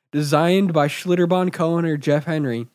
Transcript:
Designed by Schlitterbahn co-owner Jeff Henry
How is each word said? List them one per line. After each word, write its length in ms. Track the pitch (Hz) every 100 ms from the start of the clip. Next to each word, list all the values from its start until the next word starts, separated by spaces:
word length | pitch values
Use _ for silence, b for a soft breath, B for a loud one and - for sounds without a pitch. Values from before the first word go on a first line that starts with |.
| _
Designed 600 | 147 147 151 170 190 196
by 140 | 156 147
Schlitterbahn 680 | - 180 175 175 185 180
co-owner 440 | - 165 170 165 147
Jeff 280 | 147 147 170
Henry 420 | 156 139 117 120